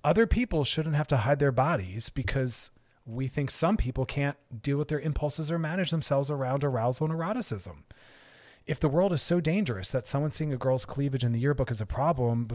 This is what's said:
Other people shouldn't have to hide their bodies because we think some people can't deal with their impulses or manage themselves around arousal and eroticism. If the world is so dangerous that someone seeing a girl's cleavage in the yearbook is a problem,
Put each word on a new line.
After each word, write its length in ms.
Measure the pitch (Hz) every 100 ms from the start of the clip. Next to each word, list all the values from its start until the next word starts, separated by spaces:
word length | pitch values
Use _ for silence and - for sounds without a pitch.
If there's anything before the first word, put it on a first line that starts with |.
Other 240 | 147 170 220
people 380 | 214 247 160 135
shouldn't 300 | - 156 147
have 120 | 151
to 100 | 135
hide 220 | 107 143
their 140 | 143
bodies 560 | 123 135 147 92 101 -
because 600 | - 131 135 127 113 - _ _ _ -
we 220 | 117 131
think 220 | 143 139
some 260 | - 165 220
people 300 | 127 131 131
can't 320 | - 143 - _ 113
deal 160 | 139 143
with 100 | 147
their 120 | 151
impulses 500 | 156 143 147 - 151
or 80 | 170
manage 320 | 160 185 170
themselves 400 | 165 - 139 139
around 340 | 143 127 139
arousal 420 | 143 135 127 123 156
and 80 |
eroticism. 720 | 160 165 240 - 101 90 76 - - - - - - - - -
If 120 | 151
the 100 | 151
world 240 | 151 196
is 100 | 165
so 160 | - 175
dangerous 520 | 156 185 170 101 95
that 120 | 131 -
someone 260 | 143 151
seeing 220 | - 156
a 40 | 127
girl's 280 | 131 131 -
cleavage 380 | 139 143 131
in 80 | 120
the 80 | 117
yearbook 320 | 135 135 131
is 100 | 110
a 60 | 104
problem, 600 | - 123 135 120 117 113